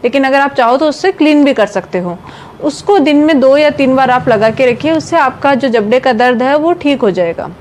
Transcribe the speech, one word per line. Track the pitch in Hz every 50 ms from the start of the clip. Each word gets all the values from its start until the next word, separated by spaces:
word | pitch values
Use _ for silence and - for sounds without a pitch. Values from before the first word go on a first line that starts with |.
| -
लेकिन | 240 240 277 269
अगर | 269 269 277
आप | 277 285 277
चाहो | - 247 226 247 277
तो | 311 302
उससे | 277 - - 392
clean | 381 - 311 302 302 294 285
भी | 285 277
कर | - 214
सकते | 202 - 196 180 - - 185
हो। | 175 175 175 190 - - - - - - - - -
उसको | 302 - - - - 403 381
दिन | 277 302 294 294
में | 294 311 330 269
दो | 240 262 269 294
या | 302 294
तीन | 277 - 277 254 262
बार | 262 262 247
आप | 254 254 254 254
लगा | 226 208 208 220
के | 220 220 269 254
रखिए, | 247 240 - 302
उससे | 320 320 - - 330 339
आपका | 294 262 254 - - 277 285
जो | 240 269 269
जबड़े | 220 233 208 208 240 254
का | 254 262 247
दर्द | 214 247 247 247 226 254
है | 262 277
वो | 302 302 330 349
ठीक | 349 - 294 285 254
हो | 254 208
जाएगा। | 180 175 180 170 165 170 180 - 175 -